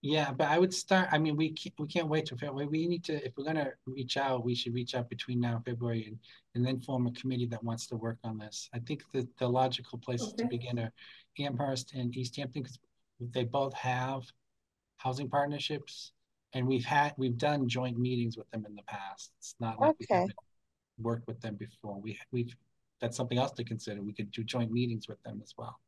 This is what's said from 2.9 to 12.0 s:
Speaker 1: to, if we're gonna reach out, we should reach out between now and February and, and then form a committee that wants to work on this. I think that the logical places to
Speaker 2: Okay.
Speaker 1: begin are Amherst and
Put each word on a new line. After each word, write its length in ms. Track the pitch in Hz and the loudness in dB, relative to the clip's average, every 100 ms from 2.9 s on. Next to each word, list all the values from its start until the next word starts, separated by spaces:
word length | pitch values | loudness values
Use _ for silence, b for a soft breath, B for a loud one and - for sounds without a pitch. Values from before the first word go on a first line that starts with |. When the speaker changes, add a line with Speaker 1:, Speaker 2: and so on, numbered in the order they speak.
| 175 170 | 0 0
Speaker 1:
to, 200 | 151 131 | -2 -4
if 80 | 127 | -4
we're 80 | |
gonna 280 | 143 160 139 - - | 0 0 0 -2 -10
reach 300 | 131 123 143 | -6 -2 0
out, 300 | 139 127 120 | 2 2 2
we 100 | 120 | 0
should 180 | 123 | 0
reach 220 | 117 123 127 | -2 -2 -2
out 140 | 120 | -4
between 320 | 120 - 123 | -6 -2 0
now 160 | 120 117 | 2 0
and 80 | 117 | -2
February 400 | 120 120 117 107 | -2 0 0 -2
and, 100 | 113 B B B 123 | -10 B B B 0
and 100 | 123 | 2
then 140 | 131 | 0
form 280 | - 131 123 | -2 2 2
a 40 | |
committee 360 | 120 131 123 120 | 0 -2 0 0
that 140 | 117 | -2
wants 220 | 117 117 - | -4 -4 -4
to 100 | 117 | -4
work 200 | 113 117 | -4 -4
on 140 | 117 110 | -6 -6
this. 320 | 107 - - | -8 -10 -8
I 60 | 120 | -8
think 240 | 120 151 - | -4 -6 -2
that 160 | 135 123 - | -2 -2 0
the 100 | 127 | 2
logical 480 | 123 131 123 - 123 | 4 4 2 -6 -10
places 340 | 123 120 160 - | -4 -2 -2 -2
to 80 | 233 | -2
Speaker 2:
Okay. 120 | 120 | -2
Speaker 1:
begin 220 | 123 120 | -2 -2
are 140 | 113 - B B B - | -2 -6 B B B -6
Amherst 560 | 143 123 143 131 - | -4 0 0 0 -4
and 220 | 131 | -4